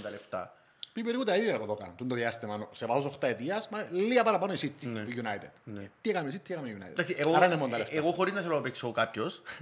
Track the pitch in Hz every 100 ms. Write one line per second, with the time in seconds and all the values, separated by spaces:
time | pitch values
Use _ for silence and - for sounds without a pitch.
0 | 104 101 - 95 92 - _ _ - 226
1 | 233 247 214 190 233 120 104 104 98 -
2 | 127 120 117 - 107 104 107 - 117 131
3 | 139 - 135 110 139 208 - 208 160 175
4 | 220 247 226 190 196 175 147 - 123 113
5 | 107 120 113 101 101 - - 101 98 -
6 | 220 185 143 190 - 170 127 104 92 -
7 | 175 143 151 160 180 160 131 117 101 156
8 | 160 175 185 202 170 147 123 - 120 113
9 | 113 107 151 - - -